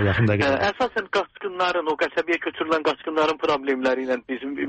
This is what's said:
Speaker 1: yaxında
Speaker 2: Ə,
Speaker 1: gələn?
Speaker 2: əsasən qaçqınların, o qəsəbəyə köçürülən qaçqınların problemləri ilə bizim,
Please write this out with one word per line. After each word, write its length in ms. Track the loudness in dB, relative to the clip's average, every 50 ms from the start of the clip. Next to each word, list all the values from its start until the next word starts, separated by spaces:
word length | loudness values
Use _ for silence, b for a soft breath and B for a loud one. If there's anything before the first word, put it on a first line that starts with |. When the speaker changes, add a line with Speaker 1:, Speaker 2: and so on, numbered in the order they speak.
| 2
Speaker 1:
yaxında 280 | 2 2 4 4 4 4
Speaker 2:
Ə, 60 | 2
Speaker 1:
gələn? 240 | 2 2 2 2 0 0
Speaker 2:
əsasən 400 | 0 0 -2 -2 -2 -4 -4 -2
qaçqınların, 800 | -2 -2 -2 -2 -8 -8 -8 -6 -2 0 0 0 0 0 0 0
o 40 | 0 0
qəsəbəyə 400 | -2 -2 0 -2 0 0 -2 -2
köçürülən 460 | -2 -6 -4 -4 -2 0 0 2 2
qaçqınların 540 | 0 -2 -2 -4 -2 0 2 2 2 2 0 0
problemləri 640 | 0 0 0 0 -2 -2 0 2 0 0 0 0
ilə 80 | -2 -2 -4 -2 -6
bizim, 260 | -8 -6 -6 -6 -6 -4 -2